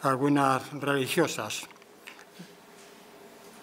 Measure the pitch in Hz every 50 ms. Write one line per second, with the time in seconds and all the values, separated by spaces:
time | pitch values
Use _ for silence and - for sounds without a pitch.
0 | - 135 135 123 139 143 143 143 139 135 131 127 - - 147 139 135 139 143 139
1 | 127 120 - 180 151 127 - - 110 107 - - - - - - - - - -
2 | - - - - - - - - 175 - - - - - - - - - - -
3 | - - - - - - - - - - - -